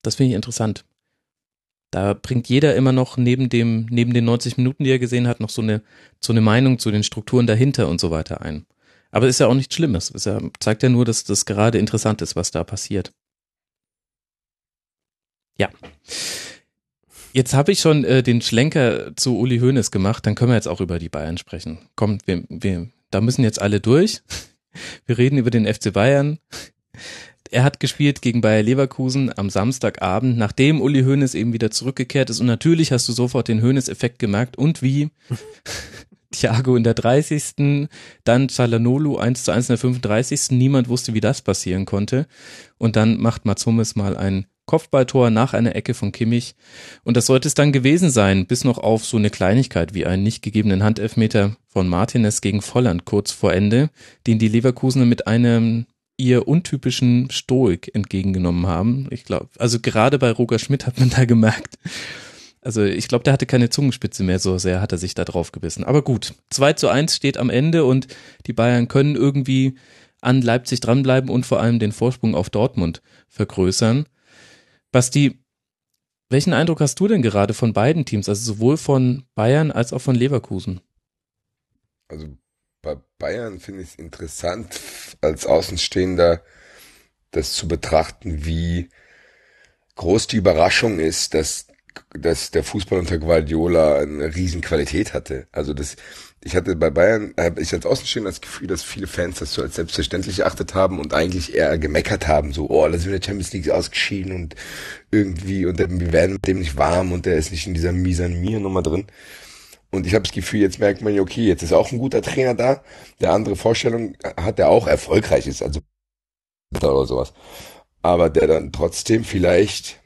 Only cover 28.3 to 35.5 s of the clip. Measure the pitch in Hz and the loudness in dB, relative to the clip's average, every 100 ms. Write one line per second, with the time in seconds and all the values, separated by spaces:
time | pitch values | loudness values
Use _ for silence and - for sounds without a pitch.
28.3 | 117 110 107 107 131 135 - 131 135 131 | 2 2 4 4 2 0 -2 -2 0 -2
29.3 | - 98 95 110 135 110 - 92 98 127 | -2 -4 0 -2 0 -4 -2 -2 0 0
30.3 | 117 104 - 139 156 139 143 131 139 135 | 0 -2 2 2 4 2 2 2 2 0
31.3 | 78 117 113 110 - 123 135 127 139 131 | 0 -2 0 -2 -2 -6 -6 -4 -2 -2
32.3 | 113 123 113 160 165 160 123 - 120 123 | 0 0 2 2 2 2 0 0 -2 0
33.3 | 131 - 110 120 135 127 - 120 _ 113 | 0 0 2 2 2 -2 -4 -4 _ -2
34.3 | 101 127 - 143 160 131 143 147 _ _ | 0 -2 0 0 0 0 0 -2 _ _
35.3 | 127 427 | -10 -10